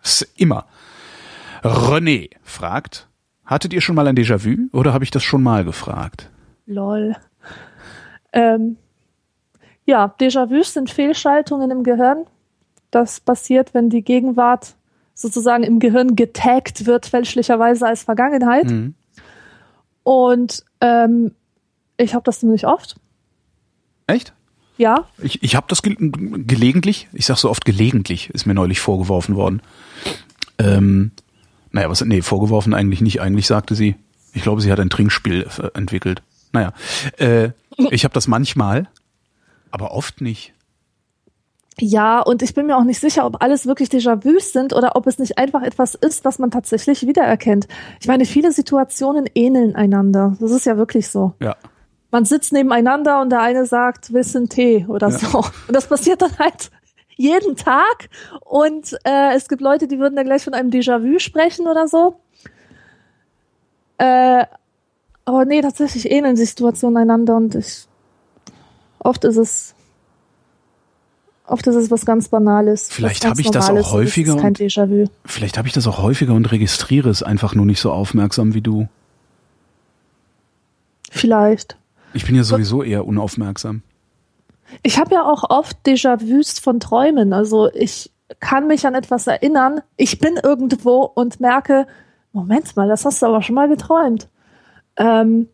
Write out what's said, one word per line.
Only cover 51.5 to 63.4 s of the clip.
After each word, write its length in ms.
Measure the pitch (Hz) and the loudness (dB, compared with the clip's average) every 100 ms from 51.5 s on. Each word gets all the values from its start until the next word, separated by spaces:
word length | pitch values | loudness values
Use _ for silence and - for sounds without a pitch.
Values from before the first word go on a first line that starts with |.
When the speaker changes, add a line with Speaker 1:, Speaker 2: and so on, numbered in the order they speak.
| - - _ _ _ _ | -6 -14 _ _ _ _
Speaker 2:
Man 120 | 240 | -2
sitzt 280 | 220 294 - | 0 0 0
nebeneinander 680 | 285 269 240 233 277 294 285 | 0 2 2 2 2 2 0
und 100 | 262 | 2
der 100 | 247 | 0
eine 240 | 233 254 247 | 0 0 0
sagt, 460 | 240 247 247 - | 0 -2 -4 -4
"Willst 240 | 240 254 262 | -2 -2 -2
du 20 | |
einen 100 | 240 | -2
Tee?" 380 | - 247 220 185 | 0 2 2 0
oder 220 | 208 208 | -2 -2
Speaker 1:
Ja. 100 | - | -2
Speaker 2:
so. 200 | 214 269 | -2 -2
Und 360 | - - - | -2 -8 -2
das 140 | 254 - | -2 0
passiert 340 | 285 330 370 | 0 2 2
dann 160 | 359 - | 0 0
halt 320 | 302 - - _ _ _ _ - | -2 -2 -20 _ _ _ _ -2
jeden 400 | 269 349 403 277 | 2 2 0 -4
Tag. 520 | - 269 392 480 - - - 302 | 0 2 2 0 -8 -20 -20 -20
Und, 540 | - 285 302 311 294 - | -4 0 2 0 -12 -6
äh, 320 | - 277 277 | 0 2 2
es 140 | 262 - | 2 -2
gibt 120 | 262 | -4
Leute, 280 | 269 294 294 | 0 0 0
die 100 | 269 | -2
würden 160 | 277 | -2
da 80 | 277 | 0
gleich 220 | 262 269 | 0 -2
von 100 | - | -2
einem 160 | 262 254 | -4 0
Déjà-vu 480 | 247 247 240 233 339 | 0 2 0 2 0
sprechen 480 | - 311 330 330 339 | -2 0 0 0 -2
oder 220 | 320 320 | 0 2
so. 320 | 320 349 349 _ _ - _ _ _ _ _ _ _ _ _ | 2 2 0 _ _ -20 _ _ _ _ _ _ _ _ _